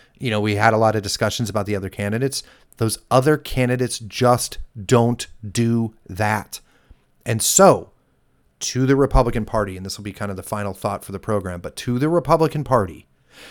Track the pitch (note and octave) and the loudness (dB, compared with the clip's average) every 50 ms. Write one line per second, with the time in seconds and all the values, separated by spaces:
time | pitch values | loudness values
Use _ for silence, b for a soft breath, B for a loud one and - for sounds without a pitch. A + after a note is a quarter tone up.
0 | b b b - - B2 G#2+ G#2 G#2 G#2+ G#2 G2+ G#2+ A2+ A2 G#2+ A2+ A2 G#2+ A2 | b b b -8 -4 -2 -2 0 0 0 2 4 4 4 4 4 4 4 2 0
1 | G2+ G2+ - - A#2 G#2+ - - A#2+ G2+ G2+ G#2+ G2+ G2+ G#2 G2 F#2+ F#2+ - - | -2 -4 -4 -2 -2 -2 -2 -2 -4 -4 -2 -4 -4 -2 -4 -4 -4 -6 -6 -6
2 | G#2 G2+ G#2 A#2 C3 C3+ - - b b b b b b _ - A2+ A2 G#2+ - | -4 -4 -2 -2 -2 -2 -4 -6 b b b b b b _ -4 -2 -2 -2 -4
3 | - - A#2 C3 B2+ D3 D3+ D3 - - - C3 B2+ B2 B2 B2 B2+ A#2 - - | -2 0 2 4 4 4 2 2 0 -4 -2 0 0 0 0 0 -2 -4 -4 -8
4 | A#2+ G2+ - - B2 B2 B2 B2 - - - - - - - A2+ G2+ - C3 A#2+ | -12 -12 -2 2 4 4 4 2 0 -4 -8 -10 -12 -12 -12 -12 -2 2 4 4
5 | A#2 A#2+ A#2+ A#2+ - - - - - G#2 - - A#2 A#2 A#2 A#2 A#2 A2 - _ | 4 4 2 -2 -6 -10 -14 -14 -12 -6 -2 -2 0 0 0 0 -2 -4 -6 _
6 | _ - F#2+ F2 G#2+ G#2 A2 G#2 - - - - - _ _ _ _ - - _ | _ -12 -6 -2 0 0 0 -2 -4 -8 -14 -18 -18 _ _ _ _ -20 -20 _
7 | _ _ _ _ - - A#2 A2+ - - - - F#3+ F#3 C3+ F#2 E2+ - _ _ | _ _ _ _ -6 -4 -2 -2 0 2 4 6 8 8 6 4 0 -8 _ _
8 | _ _ _ _ _ _ _ _ _ _ _ _ - - - B2+ C3 C3 C#3 C3+ | _ _ _ _ _ _ _ _ _ _ _ _ -10 -6 -2 0 2 2 4 4
9 | C#3 B2+ - C3+ B2+ A#2 A#2+ A#2+ G#2+ - - A2 G#2 G2 F#2 F#2 F#2 F#2+ - - | 4 4 4 4 2 2 0 -4 -4 -2 -2 -2 -2 -4 -6 -8 -10 -10 -10 -10
10 | G2+ G#2 F#2 - A2 G2+ F#2+ F#2 F2+ - - G#2 G#2 G2+ F#2 - - G#2+ G2 - | -12 -12 -10 -8 -8 -8 -8 -10 -10 -8 -6 -6 -6 -6 -6 -6 -6 -6 -6 -6
11 | - - G2 F#2+ - - A2 G#2 F#2 F#2+ F2+ F2 - D#2+ - - - - B2 B2 | -8 -10 -12 -10 -6 -4 -4 -2 -4 -6 -8 -10 -10 -12 -12 -10 -6 -4 -2 0
12 | C#3 D#3 E3+ F3 - C3+ D#3+ D#3+ D#3+ D3+ - D3+ C#3+ - C3 A#2+ G2+ E2+ D2 C#2+ | 0 0 2 0 2 2 2 2 2 0 0 -4 -2 2 2 2 2 0 -4 -12
13 | - _ _ _ B B B B B B | -20 _ _ _ B B B B B B